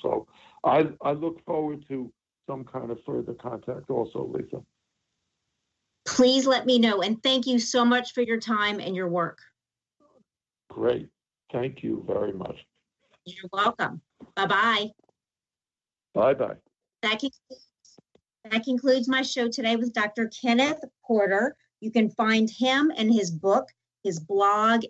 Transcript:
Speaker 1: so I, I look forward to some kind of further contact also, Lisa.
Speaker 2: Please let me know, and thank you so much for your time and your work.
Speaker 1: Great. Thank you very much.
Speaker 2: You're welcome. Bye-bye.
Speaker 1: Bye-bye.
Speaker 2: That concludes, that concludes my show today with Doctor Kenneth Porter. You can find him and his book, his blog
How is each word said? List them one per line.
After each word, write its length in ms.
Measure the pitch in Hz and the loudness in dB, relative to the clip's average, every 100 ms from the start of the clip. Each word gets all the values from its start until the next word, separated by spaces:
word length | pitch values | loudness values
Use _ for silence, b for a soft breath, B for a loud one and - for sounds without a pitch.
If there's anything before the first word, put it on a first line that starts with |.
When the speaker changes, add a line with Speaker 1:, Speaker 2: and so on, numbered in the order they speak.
Speaker 1:
so 240 | - 110 - b b b | -4 -4 -4 b b b
I, 240 | - 139 151 - | 2 4 2 -2
I 120 | 143 | -4
look 300 | 147 165 165 - | -2 -4 -6 -6
forward 380 | 160 151 147 - | -4 -4 -8 -10
to 240 | 135 120 - _ _ - | -10 -10 -16 _ _ -12
some 180 | 135 | -10
kind 260 | 127 131 117 | -10 -10 -8
of 80 | 113 - | -8 -6
further 260 | 123 120 | -6 -6
contact 540 | 117 120 113 - 120 - | -10 -10 -10 -8 -10 -4
also, 420 | 123 110 - - | -4 -4 -6 -6
Lisa. 280 | - - - - _ _ _ _ _ _ _ _ _ _ _ _ _ - | -8 -8 -12 -14 _ _ _ _ _ _ _ _ _ _ _ _ _ -4
Speaker 2:
Please 400 | - 254 262 269 | 4 6 6 4
let 200 | 247 247 | 2 4
me 120 | 247 | 4
know, 240 | 226 196 | 4 2
and 200 | 185 220 | 0 -2
thank 240 | 262 262 254 | 0 0 0
you 120 | 247 | 0
so 260 | 226 247 | 0 2
much 280 | 240 247 247 | 4 2 0
for 80 | 254 | -4
your 160 | 233 233 | -2 -2
time 420 | 226 214 208 208 | -2 -2 -2 -4
and 140 | - | -6
your 140 | 185 180 | -4 -2
work. 300 | 175 165 - _ _ _ _ _ _ _ _ _ _ _ _ - | -2 -2 -6 _ _ _ _ _ _ _ _ _ _ _ _ -16
Speaker 1:
Great. 380 | - 117 123 - _ _ _ _ | -2 0 0 -6 _ _ _ _
Thank 300 | 120 131 127 | -6 -6 -6
you 220 | 113 107 90 | -6 -6 -4
very 260 | 101 104 | -4 -4
much. 340 | 95 - - - _ _ _ _ _ | -6 -10 -14 -20 _ _ _ _ _
Speaker 2:
You're 240 | 180 180 185 | -20 -18 -6
welcome. 480 | 196 220 226 160 170 - _ - | 0 0 0 -6 -8 -18 _ -12
Bye-bye. 560 | - 196 196 233 202 214 - _ _ _ _ _ _ _ _ _ _ _ | -4 0 2 2 0 -4 -10 _ _ _ _ _ _ _ _ _ _ _
Speaker 1:
Bye-bye. 420 | - 123 139 110 - _ _ _ _ | 2 2 2 -2 -6 _ _ _ _
Speaker 2:
That 180 | 214 226 | -4 -2
concludes, 800 | 269 - _ 262 _ _ _ - _ _ _ _ 220 | -4 -8 _ -20 _ _ _ -20 _ _ _ _ -4
that 140 | 226 | -2
concludes 440 | 247 254 269 262 233 | 0 0 2 2 2
my 140 | 262 | 0
show 260 | 269 262 233 | -2 -2 -2
today 280 | 247 226 226 | -2 0 0
with 160 | 240 | -2
Doctor 380 | 226 208 233 226 - | -2 -2 -2 -6 -2
Kenneth 380 | 247 233 285 311 - _ - | 2 2 2 -2 -10 _ 0
Porter. 500 | 220 196 196 262 - _ _ | 2 4 2 0 -4 _ _
You 100 | 220 | -2
can 200 | 226 214 | 2 2
find 400 | - 220 220 220 | 2 2 2 2
him 400 | - 254 269 302 - | 0 0 2 2 2
and 160 | 220 | 2
his 180 | 226 180 | 2 2
book, 380 | 160 190 233 262 _ _ _ | 0 2 2 0 _ _ _
his 160 | 196 165 | -6 -6
blog 640 | 156 196 202 208 220 233 | -2 2 4 4 4 2